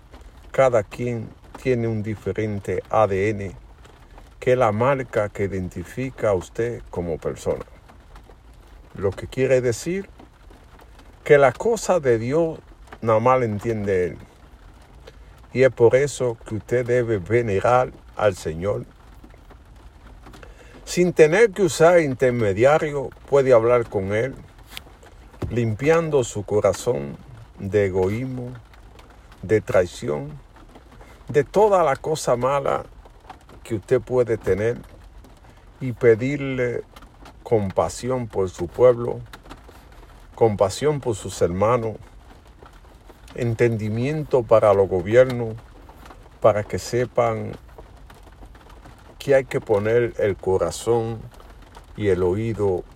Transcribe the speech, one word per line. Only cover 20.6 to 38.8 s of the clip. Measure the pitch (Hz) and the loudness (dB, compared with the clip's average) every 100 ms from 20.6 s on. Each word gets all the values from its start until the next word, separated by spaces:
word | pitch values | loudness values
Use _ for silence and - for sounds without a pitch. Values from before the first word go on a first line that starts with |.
| - - | -20 -20
Sin | - - 175 | -6 -2 2
tener | - 156 185 233 | 4 4 6 2
que | 185 | 2
usar | 175 - 160 180 | -2 4 4 4
intermediario, | 147 127 131 120 104 95 131 156 156 143 127 - - | 2 0 0 0 0 2 4 4 0 -6 -8 -12 0
puede | 139 131 | 2 6
hablar | 120 117 123 113 | 4 6 2 0
con | 104 95 | -4 -2
Él, | 107 131 - - - - - - - - - - - - | -2 -4 -8 -20 -20 -20 -20 -20 -20 -20 -20 -20 -12 -6
limpiando | 113 117 104 143 165 160 143 | -2 -2 0 2 2 2 0
su | 117 - | -2 -6
corazón | - 104 104 - 120 131 71 - - - - - | -4 0 2 0 -2 -4 -6 -12 -18 -20 -20 -14
de | 101 104 98 | -2 0 0
egoísmo, | 92 95 110 131 127 123 123 - - - - - - - - | 0 -2 -2 -6 -8 -12 -14 -20 -20 -20 -20 -20 -20 -20 -12
de | 90 107 | -2 0
traición, | - 98 90 - 80 73 71 143 - - - - - - - - - | 2 0 0 -4 -6 -6 -8 -14 -20 -20 -20 -20 -20 -20 -20 -20 -4
de | 135 | -2
toda | 135 185 214 190 | 0 4 4 4
la | 156 | 2
cosa | 135 139 156 - 120 | 0 -4 -4 -2 0
mala | 127 143 139 69 - - - - - - - - | 0 -2 -2 -4 -6 -20 -20 -20 -20 -20 -20 -20
que | - 107 | -10 -8
usted | - 127 | -2 -2
puede | 113 127 117 110 | 0 -2 0 -2
tener | - 95 110 113 - - - - - - - - - - | -2 -2 -2 -4 -10 -20 -20 -20 -20 -20 -20 -20 -20 -12
y | 131 | -10
pedirle | 113 120 110 127 143 135 127 123 117 - - - - - - | 2 4 4 2 -4 -6 -4 -4 -6 -10 -20 -20 -20 -20 -16
compasión | - 110 98 95 85 - 120 127 113 | 0 0 0 -2 -2 -4 -6 -6 -4
por | 98 95 | -4 -4
su | - 87 | -4 -8
pueblo, | - | 4